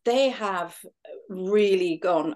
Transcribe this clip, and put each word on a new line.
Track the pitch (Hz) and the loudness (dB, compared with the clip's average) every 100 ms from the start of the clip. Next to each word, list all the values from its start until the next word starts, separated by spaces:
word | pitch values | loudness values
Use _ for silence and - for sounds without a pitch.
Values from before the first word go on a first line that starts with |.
| 233 | 0
they | 254 269 | 2 2
have | 233 208 185 170 - - _ - - - | 0 -4 -4 -6 -12 -20 _ -20 -20 -14
really | 185 185 208 202 190 180 160 | -8 0 2 4 4 2 -2
gone | 185 165 156 | 0 0 0